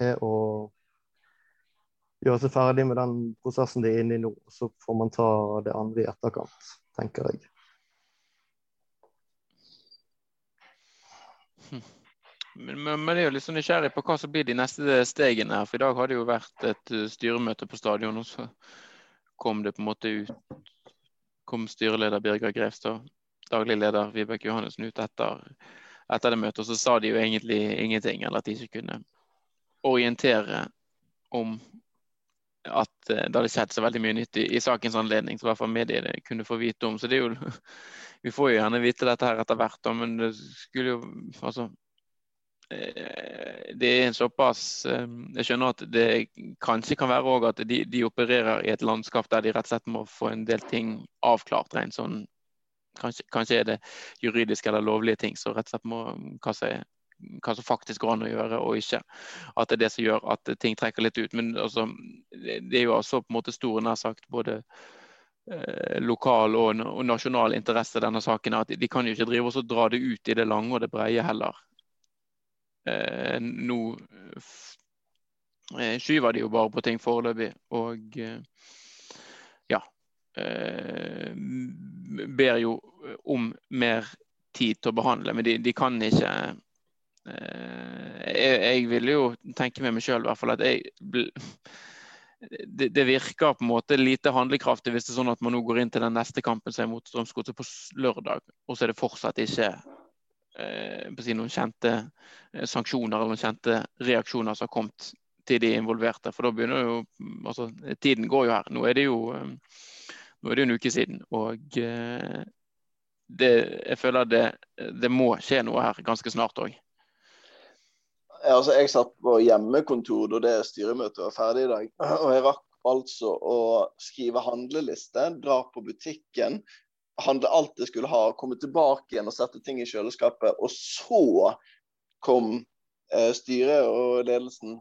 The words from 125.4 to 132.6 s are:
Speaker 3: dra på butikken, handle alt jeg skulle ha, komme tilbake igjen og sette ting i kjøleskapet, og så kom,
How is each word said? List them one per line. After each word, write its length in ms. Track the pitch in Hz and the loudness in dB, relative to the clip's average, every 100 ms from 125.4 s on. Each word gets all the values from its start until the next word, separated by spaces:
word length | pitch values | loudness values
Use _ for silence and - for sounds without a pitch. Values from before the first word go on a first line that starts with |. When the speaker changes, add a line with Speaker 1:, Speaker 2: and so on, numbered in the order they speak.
Speaker 3:
dra 180 | 139 131 123 | 0 0 0
på 100 | - | -8
butikken, 800 | 107 110 - 104 _ - - 214 - - _ _ _ - | -12 -12 -12 -14 _ -2 -2 -2 -10 -20 _ _ _ -4
handle 320 | - 135 127 | 0 2 4
alt 300 | 160 151 - | 4 2 -2
jeg 100 | 123 | -8
skulle 180 | 113 120 | -4 0
ha, 200 | 123 110 | 4 4
komme 240 | 113 131 123 | 2 -6 -6
tilbake 600 | 143 160 147 135 - - | -2 4 4 4 0 -6
igjen 120 | 104 | -4
og 60 | |
sette 240 | - 127 - | -2 -4 -4
ting 200 | - 131 | -8 -6
i 60 | 120 | -4
kjøleskapet, 640 | 107 107 - 120 - 110 | -4 -6 0 0 2 0
og 160 | - 123 | 2 -2
så 800 | - - - - 220 139 90 95 - _ _ _ _ _ _ | -4 -10 -10 0 4 6 6 4 2 _ _ _ _ _ _
kom, 300 | - 123 113 117 | 4 4 4 -2